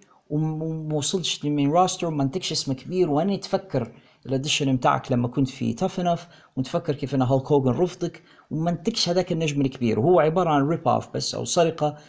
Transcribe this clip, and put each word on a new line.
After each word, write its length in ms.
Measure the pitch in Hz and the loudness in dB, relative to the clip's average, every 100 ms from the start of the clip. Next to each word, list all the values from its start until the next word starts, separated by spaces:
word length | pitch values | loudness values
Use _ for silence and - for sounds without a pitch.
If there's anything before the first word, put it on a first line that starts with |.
| _ _ _ | _ _ _
وم-، 320 | 147 156 156 | -2 -2 -4
وما 340 | 160 160 156 151 | -6 -6 -4 -4
وصلتش 500 | 139 190 156 - 147 | -2 -2 -4 -4 -2
للمين 260 | 147 139 | 0 2
راستر، 360 | 165 185 - 170 | 4 2 0 -4
وما 160 | 151 | 0
انتكش 280 | 135 - - | -2 -2 -6
اسم 220 | 156 - | -6 -4
كبير، 360 | 131 - 180 170 | -6 -4 0 2
وأنا 260 | 147 185 196 | 2 0 -2
تفكر 560 | - 190 - 135 113 - _ _ - | -2 -4 -2 -4 -4 -10 _ _ -4
الاديشن 480 | 131 135 - 135 | -4 -2 0 2
متاعك 380 | 131 151 135 - | 2 2 0 0
لما 160 | 123 120 | 0 0
كنت 220 | 139 131 | 0 -2
في 240 | - 117 | -2 -4
تاف 260 | 110 185 185 | -2 -2 -2
انف، 280 | 180 170 - - _ - | -2 -2 -4 -20 _ -6
ونتفكر 400 | 131 170 165 139 | -4 -4 -4 -4
كيف 200 | 135 - | -2 0
إن 60 | |
هالك 300 | 127 135 123 | 2 2 4
هوجن 200 | 147 131 | 4 4
رفضك، 520 | 120 175 - 175 - _ - _ | 2 0 0 -8 -8 _ -20 _
وما 180 | 143 165 | -4 -2
انتكش 400 | 175 - - 170 | -2 -2 -2 0
هذاك 220 | 175 180 | 0 0
النجم 300 | 165 160 143 | 0 0 0
الكبير، 380 | 135 - 120 107 | -2 0 0 2
وهو 200 | 139 180 | 6 6
عبارة 300 | 156 165 170 | 6 2 2
عن 180 | 147 139 | 2 2
ريب 200 | 165 - | 0 2
اوف 280 | 113 107 127 | 0 -2 -6
بس، 200 | 131 107 | -6 -6
أو 100 | 117 | -2
سرقة 520 | - 165 160 151 147 | 2 2 2 -4 -4